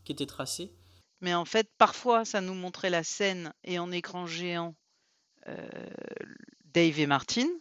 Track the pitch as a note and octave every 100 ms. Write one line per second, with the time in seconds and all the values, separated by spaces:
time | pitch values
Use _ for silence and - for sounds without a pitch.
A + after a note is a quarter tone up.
0 | - C#3+ C#3 - C3 - F#3 - _ _
1 | _ _ F3+ F3 D#3+ A3 G#3+ - G#3+ -
2 | B3 A#3 A3+ G#3 F#3 F#3 F3+ - F#3 E3+
3 | D#3+ - G3+ F#3 D#3+ - - F3+ F3 F3+
4 | E3+ F3+ F3 E3 F3 F3 E3+ D#3+ _ _
5 | _ _ _ _ - - - - - -
6 | - - - - - - D3+ E3+ E3 D3
7 | C#3+ C#3 - A#3 C#4+ F4